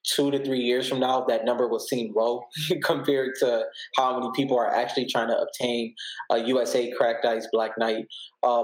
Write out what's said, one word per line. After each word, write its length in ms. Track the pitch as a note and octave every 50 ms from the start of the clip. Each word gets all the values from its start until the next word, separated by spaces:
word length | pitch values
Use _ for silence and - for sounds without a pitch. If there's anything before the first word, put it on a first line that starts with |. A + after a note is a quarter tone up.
| - - -
two 160 | - C#3+ C#3+
to 120 | C#3 C3+ C#3
three 160 | C3+ C3+ B2+
years 300 | A#2+ A#2+ B2 B2+ B2 B2+
from 100 | C3+ B2+
now, 240 | B2+ B2+ C3 C3 - B2+
that 160 | A#2 A2 A2+
number 240 | A#2+ A#2+ A#2 - -
will 100 | A2+ A2
seem 320 | - - C3 B2 A2+ G#2+ G#2
low 280 | G#2+ A2+ A#2 A#2+ B2 - - - D#3 D3+
<laughs> 200 | D3+ F3+ D3+ -
compared 520 | - E3 C#3+ C#3 D3 C#3+ C3+ C3 C3 C3 -
to 240 | C3+ B2 A#2+ A2+ A2 A2+ - - - - -
how 240 | C3+ C3 B2+ B2+ A#2+
many 100 | B2 A#2 A#2
people 220 | C#3+ C#3 C3+ B2+
are 120 | B2 A2+ -
actually 360 | - A2 B2 - - C3+ B2
trying 240 | A#2+ - B2 A2+ A#2
to 80 | A#2
obtain 560 | - - - - - B2+ A#2+ A#2+ A#2+ A#2 A2+ - - - - - - - _
a 100 | - A#2
U 200 | A2+ A#2+ B2+ B2+
S 140 | A#2 - -
A 160 | B2 A#2+ -
Cracked 340 | - - C3 A#2 A2+ - -
Ice 220 | A#2+ A2+ A2+ A2 - -
Black 240 | A2+ A2 A2 -
Knight. 280 | A2+ A2+ A2+ A2 A2 A2+ - - - - - _ _
Uh, 220 | - B2 A#2+ A#2